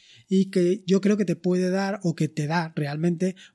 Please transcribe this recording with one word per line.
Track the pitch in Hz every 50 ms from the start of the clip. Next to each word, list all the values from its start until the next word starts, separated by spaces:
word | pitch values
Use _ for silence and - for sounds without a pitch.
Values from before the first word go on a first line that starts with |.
| _ - - - _ -
y | 190 190 190 190
que | - 185 175 175 185 220 -
yo | 170 190 196
creo | 196 202 214
que | 202 208
te | 165 170
puede | 165 - 180 180 180 185 180
dar | 180 196 196 196 196 202
o | - 170 160
que | - 156 147
te | - - 147
da | 143 160 175 165 160 160
realmente | - 151 143 143 151 160 175 175 165 185 185 180 - - - _